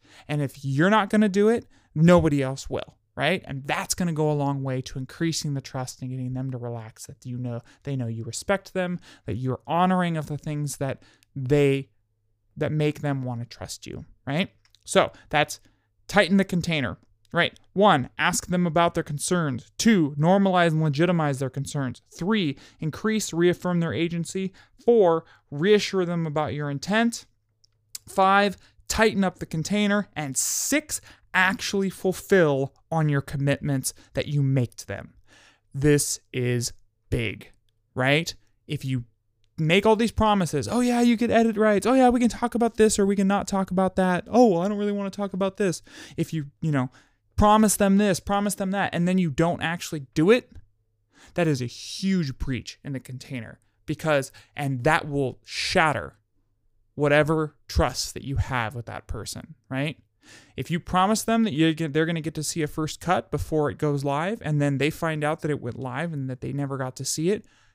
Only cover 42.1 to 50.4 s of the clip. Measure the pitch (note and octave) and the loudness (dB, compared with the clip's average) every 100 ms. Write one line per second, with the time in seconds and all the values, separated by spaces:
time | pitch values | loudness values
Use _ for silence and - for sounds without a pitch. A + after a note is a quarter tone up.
42.1 | A#3+ A#3+ - A#3+ A3+ A#3 - A3 G#3 G3 | 4 2 0 -4 0 0 4 2 4 2
43.1 | G3+ G3 G3+ - G3 F#3+ F#3 F#3 - F#3 | 2 2 0 0 -2 0 0 0 2 2
44.1 | F3 - A3+ A#3+ E3+ F#3+ G#3 G#3 G3+ G3 | 0 2 6 6 4 0 -2 -2 -4 -6
45.1 | G3+ G3 F#3+ G3 - G3 D#3+ - - - | -6 -6 -2 -4 -2 -2 -4 -12 -20 -12
46.1 | - E3 D#3+ C#3+ - D#3+ C#3+ B2+ - _ | -6 -4 -6 -8 -6 -2 0 -2 -8 _
47.1 | _ _ - G#3 G#3+ G#3+ - G3+ G3 G#3 | _ _ 2 6 6 4 4 4 4 4
48.1 | F3+ - G3+ G#3 G3 F#3+ G3 F3+ E3+ F3 | 0 -2 -2 -2 -4 -4 -2 -2 0 0
49.1 | F#3 F3 C3+ E3 E3 D#3+ E3+ - D#3+ C3+ | 2 0 0 0 0 -4 -6 -8 -10 -4
50.1 | - E3+ A#3+ | 2 4 4